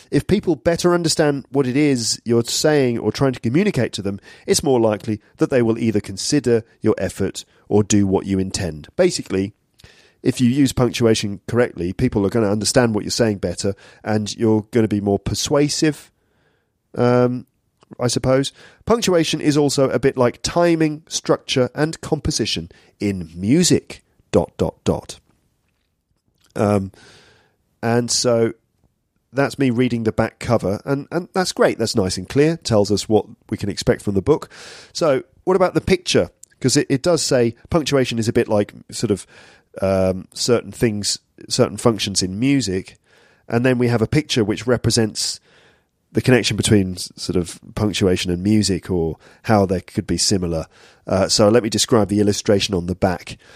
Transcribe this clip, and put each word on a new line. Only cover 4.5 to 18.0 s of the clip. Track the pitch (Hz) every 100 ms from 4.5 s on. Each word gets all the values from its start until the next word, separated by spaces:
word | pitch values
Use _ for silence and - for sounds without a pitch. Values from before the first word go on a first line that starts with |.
| 196
more | 143 123
likely | 113 104 - 107 _ -
that | 156
they | 127
will | 113 117
either | 120 104
consider | - 98 - 147 120 117 - _
your | 110 -
effort | 92 - 98 - - _ -
or | 104
do | 101 104 98
what | 95 95
you | 95
intend. | 95 - 92 76 -
Basically, | - 180 - - 95 98 - _ _ - _ _ _
if | 117 -
you | 123
use | 135 131
punctuation | - 123 - 113 110 104 98 -
correctly, | 117 120 - 87
people | - 127 110
are | 95
gonna | 117 104
understand | 107 101 135 120
what | 104
you're | -
saying | - 113 101
better, | 90 87 101 98 - -
and | 107 107 104 -
you're | 113 110 101
gonna | 120 107
be | 104
more | 101 98
persuasive, | - 107 - 147 147 - 160 143 - _ _ _ _ _ _ _ _
um, | - 123 123 123 123 - _ _ _ -
I | -